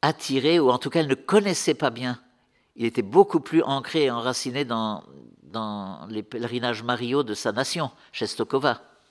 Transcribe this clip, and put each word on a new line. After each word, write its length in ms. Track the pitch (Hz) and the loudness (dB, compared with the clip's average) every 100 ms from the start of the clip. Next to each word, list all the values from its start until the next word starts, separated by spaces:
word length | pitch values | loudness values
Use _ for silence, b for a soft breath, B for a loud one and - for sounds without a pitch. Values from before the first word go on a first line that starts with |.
attiré, 580 | 147 156 - 135 139 170 | 0 0 -2 0 4 6
ou 120 | 131 | 6
en 80 | 123 | 4
tout 100 | 139 | 2
cas, 120 | 165 | 0
il 60 | 151 | 2
ne 60 | |
connaissait 600 | 131 - 208 202 175 - - | 0 2 2 4 0 0 0
pas 160 | 143 | 0
bien. 280 | 117 127 120 _ _ _ _ _ - | -2 -8 -8 _ _ _ _ _ -4
Il 100 | 117 | -2
était 180 | 120 | -2
beaucoup 360 | 98 156 202 165 | 2 6 6 4
plus 220 | - 160 | 2 2
ancré 440 | - 139 - 160 139 | 2 0 -2 0 0
et 60 | |
enraciné 540 | 117 120 123 127 131 131 | 0 -2 -2 -4 -4 -2
dans, 380 | 113 110 104 - 69 58 - | -2 -4 -6 -12 -20 -20 -20
dans 640 | 69 107 110 104 98 80 87 | -12 -8 -6 -8 -10 -12 -10
les 160 | 107 | -10
pèlerinages 580 | 104 120 117 120 120 110 | -8 -6 -4 -2 -2 -2
mariaux 400 | 117 120 120 139 | -2 -4 0 0
de 140 | 123 104 | 0 -2
sa 160 | 113 | -2
nation, 400 | 104 131 170 139 - b | -2 -2 -4 -6 -10 b
Czestochowa, 680 | - 110 - 113 135 139 117 - _ _ | -8 -6 -4 -2 0 0 -2 -8 _ _